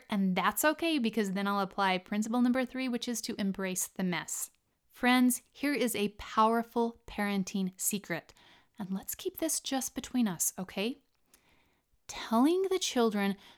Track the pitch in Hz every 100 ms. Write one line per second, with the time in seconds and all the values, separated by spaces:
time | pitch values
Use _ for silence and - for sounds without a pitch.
0 | - 208 190 185 185 208 302 311 339 311
1 | 226 220 202 190 202 202 190 - 196 185
2 | - 208 220 247 247 247 247 262 262 240
3 | 240 233 - 220 196 190 190 185 - -
4 | 190 170 151 - - _ _ _ _ -
5 | 247 254 254 247 - - 277 277 240 -
6 | 208 208 - - 220 233 226 - 233 233
7 | - - 202 202 185 196 185 - - 208
8 | - 165 - - - - _ - 185 190
9 | - - 370 - 320 - - 269 - -
10 | - 254 226 165 - - 185 - 208 285
11 | _ _ _ - _ _ _ _ _ _
12 | - - - 220 277 359 381 381 - 254
13 | 226 208 196 196 -